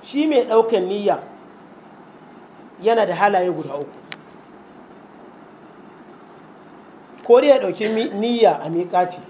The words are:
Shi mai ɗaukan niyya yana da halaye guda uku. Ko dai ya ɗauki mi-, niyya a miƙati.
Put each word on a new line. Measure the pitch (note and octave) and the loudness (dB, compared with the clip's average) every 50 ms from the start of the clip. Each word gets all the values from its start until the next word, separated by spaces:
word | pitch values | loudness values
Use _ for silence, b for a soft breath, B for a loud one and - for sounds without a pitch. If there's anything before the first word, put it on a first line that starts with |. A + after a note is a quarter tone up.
Shi | - - - C#4 D4+ D#4 | -20 -8 -4 -2 -2 2
mai | D4 C4 - | 2 0 0
ɗaukan | - A3 A3+ A3 A3+ A#3 G3 F#3 F#3 | 2 2 2 2 2 0 -2 -2 -2
niyya | G3 G#3 G3+ G3 E3+ - - - - - - - - - - - - - - - - - - - - - - - - - - - - - - - - - | -6 -4 -2 -2 -2 -2 -4 -16 -20 -20 -20 -20 -20 -20 -20 -20 -20 -20 -20 -20 -20 -20 -20 -20 -20 -20 -20 -20 -20 -20 -20 -20 -20 -20 -20 -20 -20 -4
yana | F3 G#3+ A#3 A3+ G#3+ | 0 0 2 2 0
da | F#3 F3+ | 0 0
halaye | E3 F#3+ G#3 G3+ F#3 F3+ F3+ | 0 0 2 2 2 0 -2
guda | E3+ D3+ D#3 C#3 C3+ D3 | -4 -6 -8 -10 -10 -10
uku. | C#3+ - - - - - - - - - - - - - - - - - - - - - - - - - - - - - - - - - - - - - - - - - - - - - - - - - - - - - - - - - - - - - - - - - - - - | -10 -12 -14 -20 -20 -20 -20 -20 -20 -20 -20 -20 -20 -20 -20 -20 -20 -20 -20 -20 -20 -20 -20 -20 -20 -20 -20 -20 -20 -20 -20 -20 -20 -20 -20 -20 -20 -20 -20 -20 -20 -20 -20 -20 -20 -20 -20 -20 -20 -20 -20 -20 -20 -20 -20 -20 -20 -20 -20 -20 -20 -20 -20 -20 -20 -20 -20 -20 2
Ko | - A#3 B3 | 6 6 6
dai | C4+ D4 | 8 6
ya | C4+ A#3+ | 4 4
ɗauki | G#3 F#3+ E3+ - G#3+ G#3+ A3 | 2 -4 -6 -6 -6 -4 -2
mi-, | A3 A3+ - | -2 -4 -4
niyya | - G3 G#3+ A#3 A#3+ A#3 A3+ F#3+ D#3 D3 - | -4 -4 -4 -2 0 2 4 2 2 2 -6
a | D#3 | -6
miƙati. | E3 E3+ F3+ F3 F3 F3+ F3+ F3 - - - | -6 -6 -6 -2 -2 -2 -2 -2 -4 -14 -20